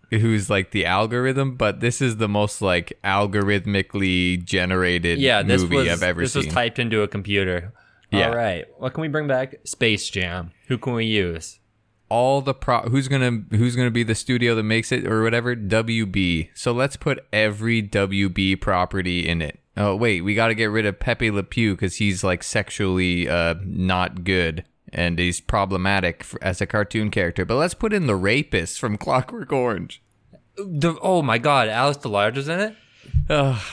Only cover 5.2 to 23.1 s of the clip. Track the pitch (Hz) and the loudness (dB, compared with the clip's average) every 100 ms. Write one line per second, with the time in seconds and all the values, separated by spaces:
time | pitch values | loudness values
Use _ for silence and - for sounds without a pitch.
5.2 | 131 107 101 95 87 87 85 85 90 85 | 2 2 4 2 2 2 2 0 0 0
6.2 | 87 143 127 104 117 - 117 107 101 104 | -2 -2 -2 -2 -2 -2 -2 0 0 -4
7.2 | 98 101 92 90 90 - _ _ _ 98 | -2 0 0 -2 -6 -14 _ _ _ 0
8.2 | 120 117 113 87 - - 127 156 160 151 | 2 2 -2 -2 -8 -8 -8 -6 -4 -2
9.2 | 147 131 135 - - - 117 104 - 98 | 0 -2 -2 -10 -14 -2 0 0 -2 -4
10.2 | 90 90 85 - - 123 - 120 113 107 | -4 -6 -10 -12 -6 -6 -4 -2 0 0
11.2 | 87 82 - - _ _ _ _ - 113 | 0 -4 -12 -18 _ _ _ _ -4 0
12.2 | 127 139 135 135 - 120 - 131 131 139 | 2 2 0 -2 0 0 2 0 0 0
13.2 | 127 117 101 107 120 120 123 117 110 107 | 0 -2 -2 2 2 2 0 0 0 -2
14.2 | - 123 120 113 107 113 113 127 90 110 | 0 2 2 2 2 0 0 -2 0 0
15.2 | 113 117 120 120 98 110 113 113 104 92 | 2 0 -2 -4 0 0 2 0 0 0
16.2 | 90 82 78 - - 120 139 - 156 127 | 2 0 -2 -4 -2 0 -2 -2 -4 -4
17.2 | - 107 107 104 113 117 101 107 98 98 | -2 0 2 0 0 0 0 0 0 2
18.2 | 98 87 95 90 - 92 90 98 90 87 | 0 2 2 2 0 0 0 -2 -2 0
19.2 | 80 85 76 - _ - 104 98 120 95 | 0 0 -2 -8 _ -2 0 2 2 0
20.2 | 92 104 113 110 113 110 107 95 - 117 | 0 0 2 2 0 0 0 0 -2 0
21.2 | 113 101 92 - 113 92 95 - 104 90 | 0 0 -2 0 0 2 -2 0 0 2
22.2 | 95 90 - 117 98 - 98 92 90 | 0 -2 -2 -4 -4 -2 0 2 2